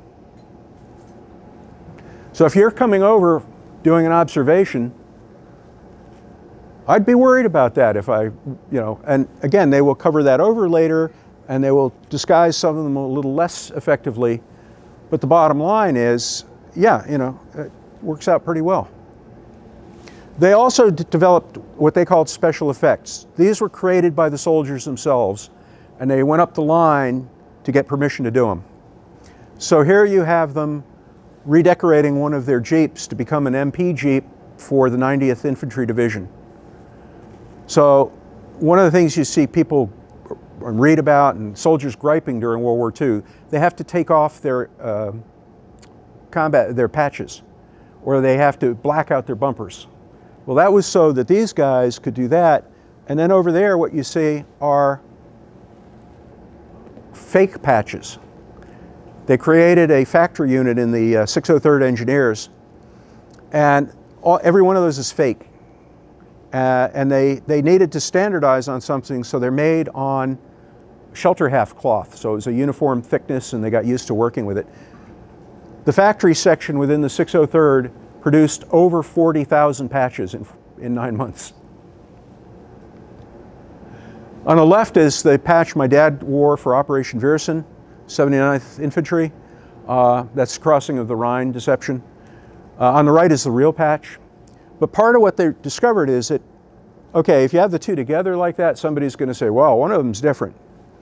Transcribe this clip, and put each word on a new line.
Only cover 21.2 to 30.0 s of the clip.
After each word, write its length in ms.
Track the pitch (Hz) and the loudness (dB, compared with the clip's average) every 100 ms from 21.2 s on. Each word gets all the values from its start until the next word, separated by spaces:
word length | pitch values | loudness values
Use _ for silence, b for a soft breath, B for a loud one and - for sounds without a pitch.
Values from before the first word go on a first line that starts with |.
| 180 175 - - - - | 4 4 0 -10 -18 -2
what 160 | 151 | 0
they 100 | 170 | 2
called 240 | 170 175 156 | 2 2 0
special 440 | - 170 - 151 | -2 -2 -2 -4
effects. 560 | 131 151 107 - - - - | -2 0 0 -4 -18 -10 0
These 240 | 185 208 | 0 0
were 80 | 208 | -4
created 460 | - 185 180 175 151 | -4 -2 0 0 0
by 120 | 156 | -2
the 120 | 143 | -2
soldiers 460 | - 160 139 139 117 | -2 -2 -2 -6 -10
themselves, 640 | 127 156 131 104 104 - b b b b - | -6 -2 0 0 -4 -12 b b b b -8
and 100 | 131 | -2
they 140 | 135 | 0
went 180 | 135 160 | 0 0
up 140 | 170 - | 0 -2
the 80 | |
line 680 | 151 165 165 147 131 127 127 - - - | -2 2 2 2 -2 -6 -10 -18 -20 -12
to 80 | - | -4
get 140 | 139 135 | -2 -2
permission 400 | 143 143 - 123 | -2 -4 -4 -4
to 60 | |
do 180 | 120 117 | 0 0
'em. 140 | 90 98 - - - _ B B B B - | -2 -10 -20 -20 -20 _ B B B B -16
So 240 | - 160 | 0 2
here 200 | 147 196 | 4 4